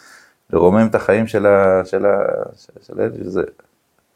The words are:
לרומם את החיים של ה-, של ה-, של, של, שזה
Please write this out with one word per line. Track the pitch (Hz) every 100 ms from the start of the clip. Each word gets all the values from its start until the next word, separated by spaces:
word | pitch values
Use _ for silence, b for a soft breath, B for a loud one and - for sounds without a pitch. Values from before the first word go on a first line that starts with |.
| b b b b _
לרומם | 85 87 107 110
את |
החיים | 110 - 104 113
של | 104 101
ה-, | 98 98 92
של | 92 98 101
ה-, | 98 - - - -
של, | _ -
של, | - - 113 -
שזה | 98 92 - - _ _ _ _ _